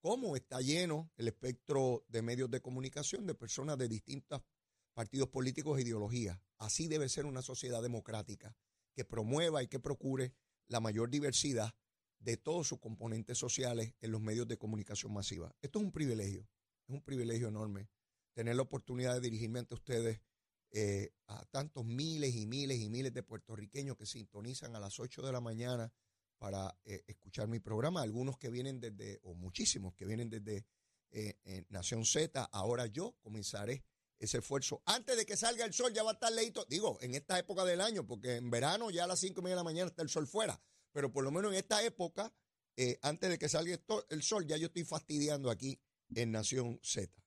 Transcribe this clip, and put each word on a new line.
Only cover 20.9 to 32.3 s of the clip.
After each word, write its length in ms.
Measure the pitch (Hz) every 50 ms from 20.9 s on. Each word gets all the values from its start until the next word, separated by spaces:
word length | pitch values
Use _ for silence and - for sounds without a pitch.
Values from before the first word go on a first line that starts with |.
| 101 98 101 - _ _ _
a 200 | - 104 - -
tantos 400 | - - 135 143 151 _ 139 117
miles 480 | 113 117 127 147 160 160 156 147 135 123
y 120 | 117 107
miles 320 | 107 117 135 143 135 135 120
y 120 | 113 104
miles 240 | 110 120 135 131 113
de 80 | 127 -
puertorriqueños 720 | - 110 107 - - 113 104 107 101 - 139 139 139 127
que 80 | - 107
sintonizan 720 | 107 - 120 107 - _ 101 104 120 131 123 - 127 117
a 40 | 110
las 200 | 101 98 - -
ocho 220 | 120 127 - - 127
de 100 | 135 127
la 80 | 123
mañana 500 | 123 117 113 110 120 123 127 120 113 113 _ _ _ _ _ _ _ _ _
para, 420 | _ 110 101 95 98 95 95 - _ _
eh, 180 | - 101 90 -
escuchar 420 | - 107 _ _ 95 - - 113 107
mi 120 | 113 117
programa, 420 | 98 - 110 107 120 151 180 180 135
algunos 340 | 110 104 117 127 139 127
que 140 | - - 123
vienen 280 | 117 120 127 135 135 127
desde, 420 | 117 117 104 98 110 104 98 - _
o 100 | 95 87
muchísimos 600 | 85 90 92 90 - 226 - - - 98 92 -
que 100 | - 95
vienen 240 | 92 110 113 117 117
desde, 380 | 107 110 104 107 107 98 - _ _ _ _ _ _ _ _ _ -
eh, 260 | 107 107 104 - _ _
eh, 200 | - 95 95 87 _
Nación 340 | 98 95 95 - 123 113 110
Z. 400 | - - 147 156 160